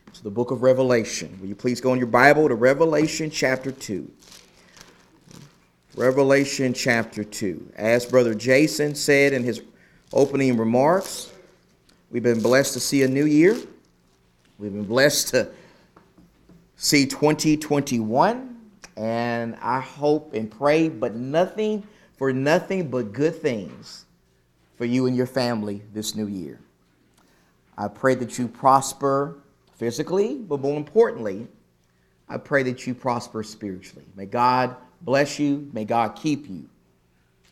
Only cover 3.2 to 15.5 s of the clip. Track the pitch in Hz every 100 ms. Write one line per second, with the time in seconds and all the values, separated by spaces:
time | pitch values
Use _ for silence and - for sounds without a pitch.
3.2 | 156 - 135 131 139 127 - 92 - -
4.2 | _ - _ _ _ - - _ _ _
5.2 | _ - - _ _ _ _ - 123 131
6.2 | 135 139 139 - 131 123 131 117 110 107
7.2 | 104 - 101 80 - - 107 120 120 127
8.2 | 120 107 117 131 151 151 147 147 - 139
9.2 | 139 135 120 107 - _ _ _ _ -
10.2 | 139 139 131 117 113 120 143 185 - -
11.2 | - - - _ _ _ _ _ _ 120
12.2 | 120 113 110 131 135 123 - 139 131 135
13.2 | 151 151 175 240 - - _ _ _ _
14.2 | _ _ _ - 104 101 98 120 143 -
15.2 | - 127 101